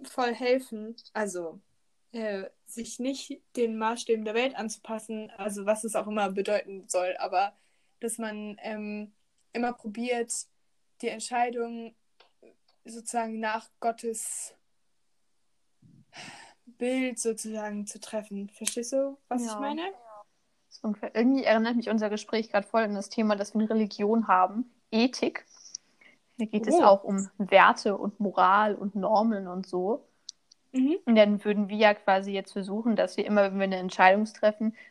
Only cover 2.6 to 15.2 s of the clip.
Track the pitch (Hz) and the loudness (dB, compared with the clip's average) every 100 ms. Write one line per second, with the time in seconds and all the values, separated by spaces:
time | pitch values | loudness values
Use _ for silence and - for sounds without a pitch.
2.6 | - - 226 - 254 262 - 277 _ - | -18 -14 -12 -6 -6 -6 -10 -16 _ -2
3.6 | 233 220 220 240 - 226 214 220 262 - | -2 0 -4 -4 -2 -2 0 -2 -2 -4
4.6 | 220 - - 220 - 220 214 - 202 202 | -8 -10 -10 -10 -8 -10 -10 -10 -8 -4
5.6 | 196 214 226 214 208 214 196 190 202 208 | 0 0 0 -4 -2 -2 0 -2 -2 -2
6.6 | - 196 - 185 180 - 185 185 202 - | -4 -12 -4 -2 -2 -4 -2 0 0 -4
7.6 | _ _ _ _ 233 226 220 214 208 208 | _ _ _ _ -8 -6 -8 -8 -10 -10
8.6 | 214 214 208 208 208 _ _ _ _ 233 | -10 -8 -8 -8 -10 _ _ _ _ -4
9.6 | 240 233 220 214 247 240 233 - - _ | -4 -4 -10 -8 -4 -2 -2 -6 -10 _
10.6 | _ _ _ _ 233 220 - 240 247 240 | _ _ _ _ -8 -8 -6 -2 -2 -2
11.6 | 233 233 226 - _ _ _ _ - _ | -6 -8 -14 -18 _ _ _ _ -20 _
12.6 | _ _ 240 233 226 240 226 220 220 226 | _ _ -18 -14 -6 -4 -4 -4 -2 -4
13.6 | - _ 233 226 233 226 - - - - | -6 _ -4 -2 -6 -6 -8 -10 -12 -16
14.6 | _ _ _ _ _ _ | _ _ _ _ _ _